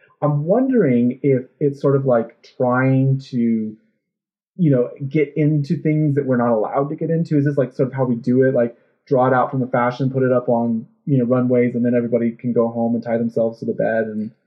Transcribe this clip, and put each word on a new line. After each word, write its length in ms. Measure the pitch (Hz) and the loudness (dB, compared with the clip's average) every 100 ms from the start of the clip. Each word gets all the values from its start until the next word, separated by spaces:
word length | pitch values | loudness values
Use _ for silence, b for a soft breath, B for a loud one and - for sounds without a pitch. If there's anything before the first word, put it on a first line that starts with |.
| b b | b b
I'm 220 | 147 147 | -2 0
wondering 720 | 156 226 262 247 156 120 123 123 | 0 0 2 2 4 2 2 0
if 240 | 139 131 - - | 0 0 -2 -4
it's 200 | 147 139 | -4 0
sort 160 | 143 135 | 0 2
of, 100 | 135 | 2
like, 360 | 117 113 - - - | 0 0 -10 -14 -4
trying 600 | 123 127 131 131 135 135 - | 0 2 2 2 2 0 -2
to, 460 | 123 117 113 110 107 _ _ _ _ _ _ _ - | -2 0 0 -4 -10 _ _ _ _ _ _ _ 0
you 140 | 160 | 2
know, 200 | 127 120 - 139 | 2 0 -4 -4
get 240 | 156 143 160 | -2 -2 0
into 400 | 151 151 139 175 | 0 0 0 -2
things 380 | 160 151 151 | 0 0 0
that 100 | 139 131 | 0 0
we're 100 | 123 | 0
not 140 | 120 | 2
allowed 360 | 110 104 123 147 | 0 0 -2 -4
to 60 | 156 | -4
get 140 | 165 | -4
into. 260 | 165 165 151 | -2 0 0
Is 80 | 143 | 0
this, 120 | 143 | 0
like, 140 | 127 | -2
sort 140 | - 127 | -2 -4
of 60 | |
how 100 | 131 | -2
we 100 | 127 | -2
do 280 | 117 123 127 | -2 0 2
it? 100 | 131 | 4
Like, 220 | 127 120 - b b - | 2 0 -4 b b -2
draw 200 | 131 127 | 0 2
it 80 | |
out 160 | 135 - | 2 0
from 100 | 135 | -2
the 60 | 120 | -2
fashion, 440 | 127 123 127 135 | 0 -2 -2 -2
put 120 | 131 | 0
it 100 | 127 | 2
up 160 | 123 123 | 2 0
on, 380 | 117 117 113 - _ | 0 0 -2 -6 _
you 140 | - 135 | -2 0
know, 60 | |
runways, 500 | 120 127 123 123 123 | 2 0 2 2 2
and 100 | 120 | 0
then 100 | 120 | 0
everybody 360 | 123 117 117 117 | 0 0 0 -2
can 200 | 113 123 | -4 -4
go 160 | 117 117 | 0 0
home 260 | 117 117 | -2 -2
and 80 | 117 | -2
tie 140 | 117 117 | -2 -2
themselves 400 | 117 117 113 117 | -2 -2 -2 -4
to 60 | 110 | -6
the 80 | |
bed 300 | 101 110 113 | -4 -2 -2
and 260 | 110 107 107 - | -4 -6 -10 -12